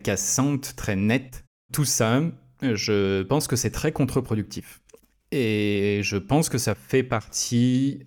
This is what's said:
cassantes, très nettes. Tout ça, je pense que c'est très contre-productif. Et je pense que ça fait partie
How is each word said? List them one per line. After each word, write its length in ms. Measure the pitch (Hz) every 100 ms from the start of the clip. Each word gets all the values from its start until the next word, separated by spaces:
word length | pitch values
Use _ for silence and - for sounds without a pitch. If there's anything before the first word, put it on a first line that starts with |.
cassantes, 720 | - 98 - - 139 139 - -
très 180 | - 95
nettes. 480 | 104 131 135 - - _ _
Tout 100 | -
ça, 380 | 143 - 113 127 165 - _ -
je 600 | 135 104 - 104 98 98
pense 240 | 95 143 -
que 80 | -
c'est 160 | 110
très 200 | - 151
contre-productif. 880 | - 135 135 123 110 101 - - - _ - _ _ -
Et 680 | 156 110 107 104 104 101 104
je 140 | 101 101
pense 300 | 92 143 160
que 100 | 123
ça 160 | 117
fait 300 | 101 - 131
partie 960 | 127 113 - - - 120 123 127 135 139